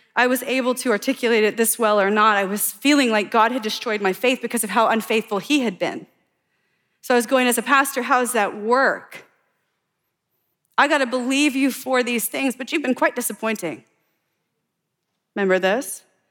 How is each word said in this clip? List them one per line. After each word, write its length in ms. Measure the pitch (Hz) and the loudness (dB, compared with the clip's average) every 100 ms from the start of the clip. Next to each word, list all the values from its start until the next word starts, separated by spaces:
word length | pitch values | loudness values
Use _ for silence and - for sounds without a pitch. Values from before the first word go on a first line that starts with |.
| _ - | _ 0
I 100 | 247 | 0
was 160 | 254 | 0
able 300 | 254 262 247 247 | -2 -2 -2 -2
to 140 | 254 | -2
articulate 540 | 202 262 - 233 226 | -2 -2 -2 0 2
it 120 | 214 220 | 2 2
this 220 | 226 - | -2 0
well 220 | 220 208 | 2 2
or 100 | 196 | 2
not, 260 | 214 220 202 | 4 4 2
I 80 | |
was 280 | 196 208 - | 0 -2 -6
feeling 380 | - 277 294 247 | -2 2 4 4
like 200 | 214 196 | 0 0
God 220 | 233 226 | 2 2
had 100 | 254 | 0
destroyed 380 | 214 - 240 214 | -6 -6 -4 -2
my 120 | 196 | -2
faith 280 | 185 247 247 | 0 0 0
because 240 | 233 233 | -2 -4
of 60 | 220 | -2
how 180 | 208 226 | 0 2
unfaithful 500 | 226 - 226 214 202 | 0 0 -2 -2 -4
he 220 | - 294 | 0 0
had 180 | 240 180 | 0 -2
been. 280 | 170 - 160 _ _ _ _ _ _ _ _ _ | -6 -6 -12 _ _ _ _ _ _ _ _ _
So 120 | - | 0
I 20 | 247 | 0
was 100 | 226 | 2
going, 200 | 262 247 | 2 2
"As 120 | 240 | 0
a 40 | |
pastor, 400 | 247 277 277 262 | 2 2 2 -2
how 180 | 240 254 | 0 0
does 120 | 240 | 2
that 240 | 226 196 208 | 0 -2 -2
work? 720 | 214 247 247 98 - - - _ _ _ _ _ _ _ _ _ _ _ _ _ _ - | 0 2 2 0 -8 -20 -20 _ _ _ _ _ _ _ _ _ _ _ _ _ _ 0
I 120 | 285 | 2
gotta 180 | 294 254 | 2 0
believe 480 | 254 247 269 302 | -2 0 2 2
you 160 | 262 269 | 2 0
for 320 | 220 254 254 | -2 -2 0
these 240 | 233 240 - | 0 -2 -4
things, 280 | 269 269 - | -2 -2 -4
but 160 | 262 | -6
you've 100 | 320 | -4
been 120 | 262 | -2
quite 200 | 247 311 | 0 0
disappointing." 720 | - - 208 220 208 165 - - _ _ _ _ _ _ _ _ _ _ _ _ _ _ - | 0 -6 -6 -6 -4 -6 -10 -16 _ _ _ _ _ _ _ _ _ _ _ _ _ _ -4
Remember 220 | 294 277 | 0 2
this? 440 | 277 247 285 - - _ _ | 0 -2 -4 -12 -18 _ _